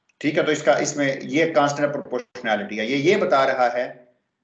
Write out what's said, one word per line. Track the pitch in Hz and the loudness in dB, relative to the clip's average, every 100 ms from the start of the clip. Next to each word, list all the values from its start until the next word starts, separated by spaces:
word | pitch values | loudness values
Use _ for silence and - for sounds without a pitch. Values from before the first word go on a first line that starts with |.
| _ - | _ -6
ठीक | 143 160 | -2 0
है, | |
तो | 151 | 0
इसका, | 147 - 131 | 0 2 2
इसमें | 143 - 139 131 | 2 -2 -2 -2
ये | - 135 165 151 | -2 0 2 2
constant | 143 143 147 | 2 0 -2
of | 147 | -4
proportionality | - 123 - - 113 104 101 | -6 -8 -8 -8 -2 -2 -2
है, | 107 110 | -6 -2
ये, | 139 | 0
ये | 147 202 | 2 2
बता | 180 143 135 | 2 2 2
रहा | 123 123 | 2 0
है | 123 123 - - _ _ _ | 0 -6 -8 -20 _ _ _